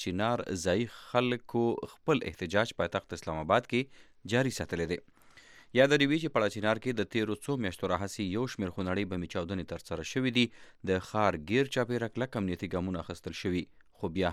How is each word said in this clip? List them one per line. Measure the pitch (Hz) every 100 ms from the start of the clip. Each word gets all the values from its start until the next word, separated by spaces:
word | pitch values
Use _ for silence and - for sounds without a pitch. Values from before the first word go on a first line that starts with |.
چنار | - 90 110 120 - 92 90
ځایي | 95 120 -
خلکو | - 123 123 123 - 120 117 - - -
خپل | - 147 -
احتجاج | 78 90 98 117 -
پایتخت | 87 95 - 85
اسلام | - 80 78
آباد | 110 -
کې | 120 135 - - - 87 117
جاري | 131 -
ساتلی | 85 87 82
دی. | 85 - _ - - - - - 120
یاد | 139
دې | 147 139
وي | 160
چې | 160 120
پاړه | 104
چنار | 107 107 110
کې | 123 113
د | 98
تیرو | 117 107 104
څو | - 139 101
میاشتو | - 95
راهیسې | 90 98 - 98 101
یو | 127
شمېر | - 95 92
خونړۍ | 92 92 98
بمي | 90 85
چاودنې | 98 85 98 82
ترسره | 85 - 80 80
شوې | 135 131 120
دي. | 117 - - - 92
د | 92 -
ښار | 107 104 82 76
ګیر | 117 135 131
چاپېره | 117 120 117 -
کلک | 131 117
امنیتي | 95 87 95
ګامونه | 90 92 90
اخیستل | 80 87 90 82
شوي، | 98 90 78 - - -
خو | 95 82
بیا | 90